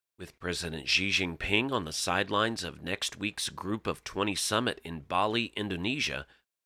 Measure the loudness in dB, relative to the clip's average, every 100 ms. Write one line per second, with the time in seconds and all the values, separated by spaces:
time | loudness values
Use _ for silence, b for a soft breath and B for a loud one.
0 | _ -16 -16 -8 -4 -2 -4 -4 2 4
1 | 4 2 0 -2 2 4 4 0 -2 -2
2 | 2 2 4 4 2 0 -6 -6 -6 -4
3 | -4 -4 -6 -4 -6 -4 -4 -2 -2 -4
4 | -4 -2 0 0 2 2 2 -2 -6 -8
5 | 0 2 4 2 -2 -2 -2 0 0 0
6 | -2 -4 -8 b b _